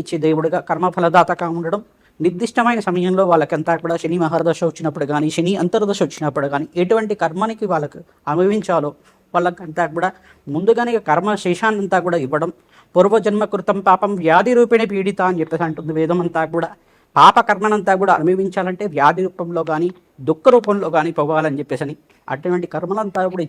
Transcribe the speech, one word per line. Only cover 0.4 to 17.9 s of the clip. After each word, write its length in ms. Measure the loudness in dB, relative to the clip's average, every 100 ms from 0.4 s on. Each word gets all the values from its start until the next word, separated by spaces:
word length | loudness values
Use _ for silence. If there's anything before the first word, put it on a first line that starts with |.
| 0 -2 -2
కర్మఫలదాతగా 760 | -2 -2 0 2 4 2 0 -4 -4
ఉండడం, 260 | -4 -6 -8 _ _ -2
నిర్దిష్టమైన 560 | -2 -2 -4 0 0 0 -2
సమయంలో 360 | 0 0 2 4
వాళ్ళకంతా 420 | 4 2 -2 -2 -2
కూడా 120 | -2 -4
శని 140 | -2 -2
మహర్దశ 380 | 0 0 0 0 -4
వచ్చినప్పుడు 360 | -4 -8 -4 -4
కానీ, 180 | -2 -2 -2
శని 160 | -2 0
అంతర్దశ 360 | 0 0 -2 -2 -2
వచ్చినప్పుడు 420 | -2 -4 -2 -4
కానీ, 140 | -4 -4 -4
ఎటువంటి 320 | 0 0 0 -2
కర్మానికి 420 | -4 -2 -4 -4 -2
వాళ్ళకు 260 | -2 -4 -10 -20 _ -4
అనుభవించాలో 600 | 0 2 0 0 0 -2 -8 _ _ _
వాళ్ళకంతా 500 | -2 -2 -4 -10 -4 -4
కూడా 140 | -2 -4 -6 _ _ -6
ముందుగానే 380 | -2 2 2 2 -2 2
కర్మ 260 | 0 2 -2
శేషాన్నంతా 540 | -2 0 0 0 0 0 0
కూడా 120 | -2 0
ఇవ్వడం, 240 | -2 -4 -8 _ _ _
పూర్వజన్మ 500 | 2 4 4 2 0 -2
కృతం 260 | -4 -2 0 4
పాపం 240 | 4 2 0
వ్యాధి 300 | 4 4 4 4
రూపేణ 260 | 4 2 0
పీడిత 320 | -2 -4 0 -2
అని 100 | 0
చెప్పేసి 220 | -2 -2 -4
అంటుంది 260 | -4 -6 -2
వేదం 220 | 0 0
అంతా 180 | 0 -2 -2
కూడా. 140 | -2 -4 -10 _ _ _ 6
పాప 240 | 8 8 2
కర్మనంతా 440 | 0 0 0 0